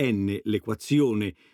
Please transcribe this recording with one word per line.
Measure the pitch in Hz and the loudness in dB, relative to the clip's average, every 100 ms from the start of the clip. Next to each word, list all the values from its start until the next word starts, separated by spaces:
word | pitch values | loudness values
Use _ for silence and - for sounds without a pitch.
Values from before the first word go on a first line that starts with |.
N | 131 107 98 101 | 0 0 0 -2
l'equazione | 110 104 - 107 - 147 135 107 101 - _ | -2 -2 -2 -6 0 2 4 2 -2 -6 _